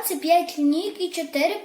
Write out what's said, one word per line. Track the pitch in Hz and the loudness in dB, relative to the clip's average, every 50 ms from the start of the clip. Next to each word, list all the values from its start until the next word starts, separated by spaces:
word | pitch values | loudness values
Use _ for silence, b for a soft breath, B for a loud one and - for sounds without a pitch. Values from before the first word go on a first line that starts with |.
| - | -2
це | - 330 | -4 -4
п'ять | 277 - 320 339 349 349 349 - 302 | -2 2 4 4 4 4 0 0 2
лінійок | 285 285 294 330 403 403 403 - | 2 2 2 2 0 -4 -4 -4
і | 370 330 | -6 -4
чотири | - 339 311 - - 277 302 370 415 415 | -4 -6 -6 -4 0 0 0 0 0 -4